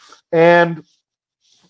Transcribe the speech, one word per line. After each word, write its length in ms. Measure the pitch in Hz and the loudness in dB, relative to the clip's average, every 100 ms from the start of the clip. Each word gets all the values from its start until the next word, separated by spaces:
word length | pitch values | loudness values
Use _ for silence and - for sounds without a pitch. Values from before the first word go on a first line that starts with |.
| - - _ | -20 -20 _
And 520 | 165 170 175 170 165 - _ _ _ _ _ _ _ _ | -2 0 2 0 -6 -18 _ _ _ _ _ _ _ _